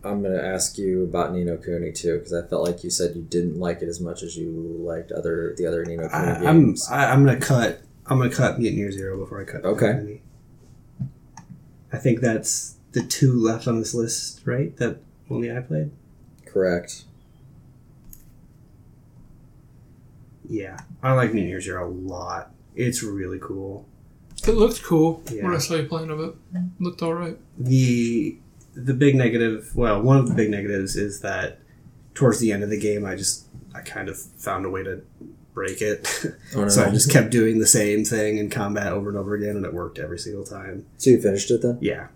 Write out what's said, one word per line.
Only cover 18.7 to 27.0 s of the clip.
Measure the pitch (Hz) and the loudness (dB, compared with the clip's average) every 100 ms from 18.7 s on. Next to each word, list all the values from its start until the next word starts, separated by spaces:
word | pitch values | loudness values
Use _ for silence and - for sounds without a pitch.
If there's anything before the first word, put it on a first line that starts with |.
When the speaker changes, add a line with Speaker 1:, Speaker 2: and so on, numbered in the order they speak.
| - - - - - - - - - - - - - - - - - - | -20 -20 -20 -20 -20 -20 -20 -20 -20 -20 -20 -20 -20 -20 -20 -20 -20 -8
Speaker 2:
Yeah, | 110 95 95 - - | -8 -8 -14 -18 -4
I | 131 | 2
like | 131 113 | 4 4
Mutant | 110 90 | 2 -2
Year | 92 | -4
Zero | 92 90 87 | -6 -6 -6
a | |
lot. | 90 95 90 90 85 - - - - | -8 -8 -8 -8 -8 -10 -20 -18 -2
It's | 120 123 | -2 -2
really | 110 98 90 92 | -6 -6 -6 -8
cool. | - 95 98 101 - - - - - - - | -8 -8 -8 -12 -16 -20 -20 -20 -18 -2 2
Speaker 3:
It | |
looked | 226 226 - | 4 4 2
cool. | - 165 160 160 - | 2 4 4 2 -8
Speaker 2:
Yeah. | 117 | -4
Speaker 3:
What | 190 | -2
I | 170 | -2
saw | 139 165 | 0 -2
you | 139 | -2
playing | 165 160 | -6 -6
of | 151 | -6
it, | 165 - - 180 180 - | -8 -10 -10 -6 -6 -4
looked | 175 175 | -6 -2